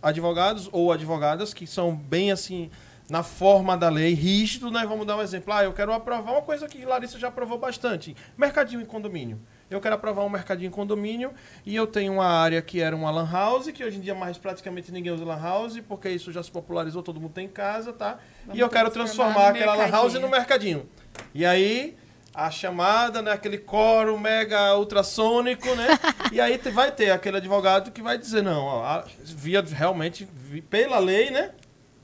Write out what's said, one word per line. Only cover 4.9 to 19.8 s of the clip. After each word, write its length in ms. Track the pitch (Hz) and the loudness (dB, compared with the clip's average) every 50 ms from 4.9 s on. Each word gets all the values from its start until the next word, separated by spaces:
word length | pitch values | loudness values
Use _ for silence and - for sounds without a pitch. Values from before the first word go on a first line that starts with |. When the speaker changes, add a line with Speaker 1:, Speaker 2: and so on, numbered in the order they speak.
| 220 214 214 | -4 -4 -4
Speaker 1:
dar 100 | 208 208 | -4 -4
um 60 | 214 214 | -4 -4
exemplo. 280 | 185 185 185 185 202 208 | -4 -6 -8 -6 -2 2
Ah, 120 | 208 202 | 2 2
eu 80 | 190 185 | 2 2
quero 200 | - 202 208 226 | -2 -2 -2 -2
aprovar 360 | 226 220 240 240 233 214 226 247 | -2 -2 -4 -6 -6 -4 -2 -2
uma 100 | 294 294 | -2 0
coisa 260 | 320 302 294 302 294 | -2 -4 -6 -6 -10
que 160 | - - 254 | -12 -10 -4
Larissa 340 | 254 254 254 240 240 - 220 | -2 -2 -2 -2 -6 -8 -8
já 100 | 240 247 | -8 -6
aprovou 280 | 240 254 247 220 240 240 | -6 -6 -6 -6 -6 -6
bastante. 560 | 254 262 233 - - 247 208 160 151 160 147 - - - - | -6 -6 -6 -4 -4 -4 -4 -4 -6 -12 -16 -18 -20 -20 -2
Mercadinho 460 | - 285 285 277 302 277 226 240 240 226 | 0 0 2 2 2 0 0 -2 -8 -10
em 20 | |
condomínio. 560 | 208 - 220 208 208 180 165 127 113 110 110 - - - _ _ _ | -10 -10 -10 -8 -8 -8 -8 -8 -8 -10 -12 -14 -18 -20 _ _ _
Eu 100 | 190 196 | -8 -6
quero 140 | 196 220 214 | -2 -2 -2
aprovar 300 | 208 214 220 208 196 202 | -2 -2 -4 -2 -2 -2
um 40 | 202 | -2
mercadinho 400 | 202 190 175 - 190 175 180 185 | -4 -6 -4 -6 -6 -6 -6 -8
em 20 | |
condomínio 600 | 175 202 202 202 214 208 202 214 226 233 247 269 262 - - - - - - | -6 -6 -4 -4 -4 -4 -4 -4 -4 -6 -6 -8 -10 -14 -20 -20 -20 -18 -10
e 100 | 202 202 | -6 -2
eu 120 | 220 220 | -2 -2
tenho 260 | 220 220 214 196 196 190 | 0 0 -2 -2 0 0
uma 140 | 190 190 | 2 2
área 340 | 180 170 165 165 165 165 165 | 4 4 4 4 4 2 0
que 200 | 165 - - 180 | -2 -4 -4 -2
era 140 | 165 160 160 | -2 -2 -2
uma 160 | 156 160 156 | -2 -2 -2
lan 160 | 156 160 165 160 | -2 -2 -2 -2
house, 380 | 175 180 196 220 247 262 262 320 | -2 0 0 2 0 0 -2 -6
que 140 | 302 - 254 | -8 -8 -8
hoje 140 | 226 196 | -8 -8
em 40 | 196 | -8
dia 140 | 185 190 196 | -8 -8 -6
mais 220 | 190 185 180 175 | -6 -6 -8 -10
praticamente 560 | 175 - 196 185 - - 196 180 180 165 175 175 | -8 -10 -10 -10 -10 -10 -12 -12 -10 -12 -10 -10
ninguém 180 | 185 175 175 | -8 -6 -6
usa 140 | 175 160 165 | -6 -6 -6
lan 160 | 165 160 151 | -6 -8 -6
house, 380 | 160 170 185 202 226 233 220 233 220 - | -4 -2 -2 -2 -2 -4 -8 -12 -12 -12
porque 200 | 202 190 - 190 | -12 -8 -6 -6
isso 200 | 180 175 175 185 | -6 -6 -8 -10
já 120 | 165 175 170 | -10 -10 -12
se 80 | - | -10
popularizou, 520 | - 175 165 - 175 170 165 160 156 180 170 | -12 -12 -10 -6 -6 -6 -6 -6 -8 -8 -10
todo 160 | 175 165 156 | -10 -10 -10
mundo 140 | 160 160 156 | -12 -12 -10
tem 160 | 185 185 190 | -12 -12 -12
casa, 460 | 196 208 202 196 208 226 226 240 226 | -10 -6 -6 -4 -4 -6 -8 -10 -10
tá? 240 | - 214 202 240 254 - - - - - | -8 -8 -8 -8 -8 -14 -20 -20 -20 -16
Speaker 2:
Vamos 140 | 220 196 233 | -10 0 2
Speaker 1:
E 20 | |
eu 80 | 247 233 | 2 4
quero 220 | 226 226 226 226 | 6 4 4 4
Speaker 2:
transformar 420 | 220 226 240 220 - 226 247 220 214 | 2 0 -2 -2 0 2 2 4 6
Speaker 1:
transformar 180 | 208 202 202 208 | 8 8 8 8
Speaker 2:
no 40 | |
Speaker 1:
aquela 180 | 233 220 214 208 | 6 4 4 4
lan 140 | 208 | 4